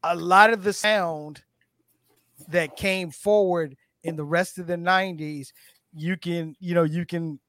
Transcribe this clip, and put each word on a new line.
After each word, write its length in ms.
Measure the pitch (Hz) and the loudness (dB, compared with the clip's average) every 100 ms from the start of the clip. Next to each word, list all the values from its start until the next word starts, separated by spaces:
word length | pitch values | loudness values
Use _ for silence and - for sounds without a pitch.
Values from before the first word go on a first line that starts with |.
A 100 | 160 | -4
lot 380 | 170 170 185 214 | -4 4 8 8
of 100 | 226 | 6
the 100 | 190 | -2
sound 680 | 196 208 214 175 160 151 147 _ _ _ _ _ _ _ _ _ _ - | 0 0 2 0 -6 -10 -16 _ _ _ _ _ _ _ _ _ _ -2
that 280 | 170 156 - | -2 -2 -2
came 340 | 196 190 175 | -2 -2 -4
forward 640 | 139 208 208 190 175 156 135 _ _ | -4 2 4 4 0 -2 -8 _ _
in 100 | 165 | -10
the 100 | 156 | -8
rest 320 | 147 170 185 - | 0 0 0 -6
of 100 | 170 | -6
the 80 | 175 | -4
nineties, 760 | 175 185 190 165 151 147 135 _ - _ _ | 2 2 0 -6 -8 -10 -14 _ -20 _ _
you 240 | 156 160 185 | -8 -6 -4
can, 380 | 175 170 160 147 | -4 -4 -4 -10
you 140 | 180 | -2
know, 100 | 175 | 0
you 200 | 160 160 | 2 0
can 360 | 170 170 165 143 | -4 -6 -6 -10